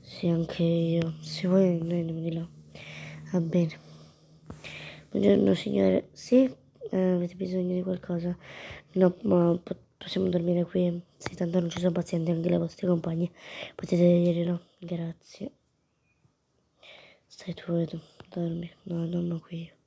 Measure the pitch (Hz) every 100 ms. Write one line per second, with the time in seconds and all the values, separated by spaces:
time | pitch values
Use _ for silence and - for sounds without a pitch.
0 | - - 175 170 165 - 170 170 165 165
1 | 165 156 - - 185 185 190 170 165 175
2 | 165 165 165 165 170 - - - - -
3 | - - - 180 165 175 165 - - -
4 | - _ _ - - - - - - -
5 | - 208 202 202 196 185 - 202 196 190
6 | - - - 247 262 - _ _ 480 190
7 | 185 180 175 180 185 185 180 180 185 180
8 | - 175 175 175 - - - - _ 185
9 | 185 180 220 180 170 170 - 185 _ _
10 | - - 190 180 170 175 170 185 180 175
11 | 175 _ - - 175 180 170 170 180 175
12 | 165 170 160 165 170 175 170 - 185 175
13 | 170 165 170 - - - - - 175 175
14 | 175 175 175 170 170 175 - _ 175 175
15 | 165 165 _ - 233 _ _ _ _ _
16 | _ _ _ _ _ _ _ _ - -
17 | - _ _ - - 170 - 170 165 165
18 | - _ - - 170 170 170 - - 170
19 | 165 175 175 165 - 170 165 _